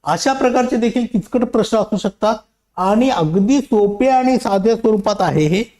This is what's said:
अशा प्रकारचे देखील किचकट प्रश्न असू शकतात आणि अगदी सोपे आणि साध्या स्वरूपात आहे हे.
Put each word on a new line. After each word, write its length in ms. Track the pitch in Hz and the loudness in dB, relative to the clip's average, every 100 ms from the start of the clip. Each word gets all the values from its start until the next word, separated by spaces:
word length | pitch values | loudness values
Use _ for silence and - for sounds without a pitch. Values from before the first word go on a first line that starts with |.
| - | -4
अशा 280 | 165 277 | -2 -2
प्रकारचे 440 | 269 262 254 247 247 | 0 0 0 0 0
देखील 260 | 226 240 233 | -2 -2 -2
किचकट 360 | 202 - 240 247 | -4 -2 -4 -2
प्रश्न 260 | - 202 220 | -2 0 -2
असू 200 | 196 202 | -2 -4
शकतात 360 | 202 - 214 226 _ _ _ - | -6 -2 -2 -2 _ _ _ -6
आणि 320 | 190 214 262 | 0 2 2
अगदी 480 | 214 156 175 202 277 | 0 0 0 2 2
सोपे 460 | 277 214 202 202 262 | 2 2 2 2 2
आणि 280 | 262 254 254 | 2 2 0
साध्या 360 | - 196 208 226 | 0 0 0 2
स्वरूपात 460 | 226 214 214 202 | 0 0 -2 -2
आहे 240 | 175 147 151 | 0 2 2
हे. 160 | 185 233 | 0 -4